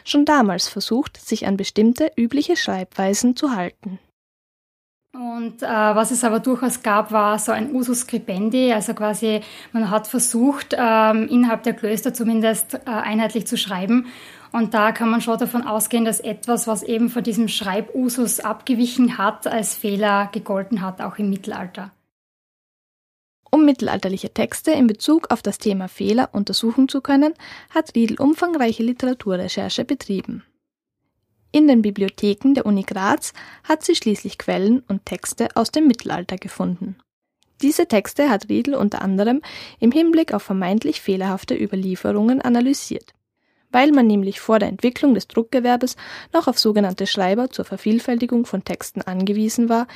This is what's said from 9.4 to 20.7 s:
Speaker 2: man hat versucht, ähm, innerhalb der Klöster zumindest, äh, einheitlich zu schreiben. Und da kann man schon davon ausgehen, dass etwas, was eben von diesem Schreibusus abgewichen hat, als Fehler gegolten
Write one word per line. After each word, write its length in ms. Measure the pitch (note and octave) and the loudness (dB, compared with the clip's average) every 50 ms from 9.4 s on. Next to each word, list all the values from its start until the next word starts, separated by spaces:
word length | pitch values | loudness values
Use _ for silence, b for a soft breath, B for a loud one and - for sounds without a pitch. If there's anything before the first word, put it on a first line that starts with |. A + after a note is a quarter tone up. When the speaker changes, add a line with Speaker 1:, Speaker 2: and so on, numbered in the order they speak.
| G#3+ B B B B B B | -4 B B B B B B
Speaker 2:
man 160 | A3+ A3 F3+ | -2 0 0
hat 180 | G#3 G#3+ G#3+ - | 0 -2 -2 -2
versucht, 640 | - B3 - - - A3+ A#3+ C#4+ C#4 C#4+ - - - - | -2 -2 -2 0 0 2 2 2 0 -2 -4 -6 -2 0
ähm, 500 | B3 A3+ A3 A3 A3 A3 A3 A3 A3 - | 4 4 6 6 6 6 6 4 2 2
innerhalb 360 | - B3 B3 A#3+ A3+ A3 - | 4 4 4 4 2 0 0
der 100 | A#3 A3 | -2 -4
Klöster 400 | - - G#3 A3 G3+ - C4 A#3+ | -2 -2 -2 -2 -2 -2 -4 -4
zumindest, 600 | - A#3 A3+ A3+ A3+ A3 A3 A3 - - - - | -2 -2 0 0 2 2 2 0 0 -4 -8 -10
äh, 40 | C4 - | -12 -8
einheitlich 600 | C4+ A3+ G#3+ - - G#3+ A3 A3+ G#3+ A3+ A#3 F#3 | -6 -6 -4 -4 -2 0 0 0 0 -2 -4 -4
zu 120 | - B3 - | -4 -4 -4
schreiben. 500 | - F#3 G3+ F3+ F#3+ G3 A#3 B3 B3 B B B B B B B B B | -4 -4 -4 -4 -2 0 0 0 0 B B B B B B B B B
Und 220 | B A#3 A3+ G3 - | B -2 -2 0 2
da 180 | A3 G#3 A3 | 2 2 2
kann 180 | A3 - A#3 A3+ | 2 0 0 0
man 120 | A3+ A#3 | 0 0
schon 160 | A3+ A#3 A3+ A3 | 0 -2 -2 -2
davon 260 | B3 A#3+ A#3+ A#3+ - | -2 -2 -2 -4 -4
ausgehen, 420 | - G#3+ A3 - - B3 A#3 A3+ | -2 -2 -2 -2 0 0 0 0
dass 140 | A3 A3 - | 0 -2 -4
etwas, 480 | - A3+ G#3 G#3+ - - A#3+ A#3 - A3+ | -6 -8 -8 -6 -4 -2 -2 -2 -2 -2
was 160 | A3 G#3+ - | -4 -4 -4
eben 260 | - A#3 A3 A#3+ A#3 | -4 -2 0 0 0
von 140 | - A#3+ - | -2 -2 -4
diesem 240 | A#3+ G#3 G#3 A#3 G#3 | -2 0 0 -2 -2
Schreibusus 960 | - - - G3 F#3 G#3+ - - - C4+ B3+ B3 A#3+ C4 A#3+ G3 - - | -2 -4 -4 -4 -4 -4 -4 -4 -4 -2 -2 -2 0 0 -2 -2 -2 -4
abgewichen 760 | - G#3 A3 - - - B3+ A3 B3 A#3+ - - B3 A#3+ - - | -4 -6 -6 -4 -2 -2 0 2 0 2 2 2 2 2 2 0
hat, 300 | G3 G#3 G#3+ - - - | -2 -2 -2 -2 -4 -4
als 280 | - A3+ G3+ - - | -2 -2 -2 -4 -4
Fehler 540 | - - G#3 G3+ G3 G#3+ G#3 G3+ G3+ G3+ G3+ | -4 -4 -4 -2 0 2 2 2 2 0 -2
gegolten 500 | - G#3+ - - G3+ G3 G3 G3 | -4 -8 -6 -4 -4 -4 -4 -4